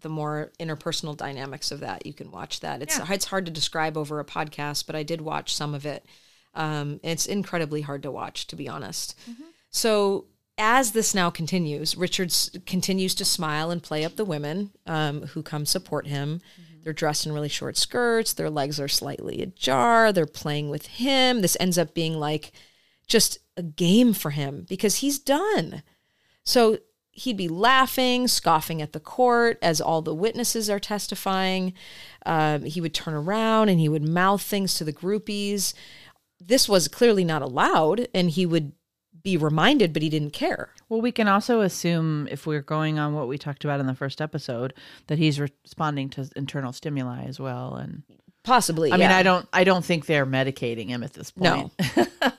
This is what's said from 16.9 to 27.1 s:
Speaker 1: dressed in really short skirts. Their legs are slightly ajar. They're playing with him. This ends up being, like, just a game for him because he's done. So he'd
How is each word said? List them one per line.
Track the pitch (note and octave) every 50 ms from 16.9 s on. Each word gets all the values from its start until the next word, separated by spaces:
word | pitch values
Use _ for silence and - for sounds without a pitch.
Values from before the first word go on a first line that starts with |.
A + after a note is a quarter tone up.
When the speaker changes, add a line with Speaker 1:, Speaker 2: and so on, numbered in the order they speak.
| D3+
Speaker 1:
dressed | - E3+ D3+ D3 - -
in | D#3 D3+
really | D3 D3 D3
short | - - C#3 C3+ -
skirts. | - - - - A#3+ A#3+ A#3+ A#3 A3+ A3 - -
Their | - D#3+ D#3
legs | D#3 D3+ C3+ D3 D3+ D3
are | C#3 C#3+
slightly | - - - - - - - - - -
ajar. | - F#3+ - - - C4 B3+ - A#3+ A#3+ A#3 A3+ A3+ A3 G3+
They're | F#3 D#3 D3
playing | - - - D#3 D3 D3 D3+ D3
with | C#3+ D3+ -
him. | - - - A#3+ C#4 C#4 C4 B3+ B3+ B3 A#3
This | F#3 E3 - -
ends | F3 F#3 E3+ F3
up | E3 D#3+ -
being, | E3+ E3 D#3+ D#3+ D#3
like, | D3+ D3+ D#3 D3+ - - - - - _ _ _ _ _ _ _ _ -
just | - A3 - - - - _ _ - -
a | F3
game | E3 D3+ - F3+ E3+ F#3+ A3+ B3 A#3+ G3+
for | - - D#3
him | C#3+ D3+ C#3+ C#3 C#3+ C#3+ E3+ -
because | F#3+ F#3 - G#3 F#3+ -
he's | C4+ C#4 C#4+ C#4
done. | - - C#4 D4+ F#4+ G#4+ G#4+ D#4 E3 D3 - D#3 - _ _ _ _ _ _ _ _ _ _ _ -
So | - - B3 A#3 A3 A3 - - _ _ _ _
he'd | _